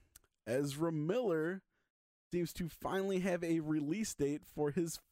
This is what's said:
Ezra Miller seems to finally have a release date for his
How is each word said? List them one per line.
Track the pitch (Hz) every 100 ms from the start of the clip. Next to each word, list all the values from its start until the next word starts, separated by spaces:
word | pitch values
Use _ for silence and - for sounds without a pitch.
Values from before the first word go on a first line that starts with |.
| _ - _ _ -
Ezra | 127 147 139 165
Miller | 160 151 226 233 160 160 190 - _ _ _ _ _ _
seems | 175 170
to | - 170
finally | - 131 185 196 190
have | 185 175
a | 170 165
release | 151 156 143 202 226 -
date | 143 151 -
for | - 147
his | 147 170 - -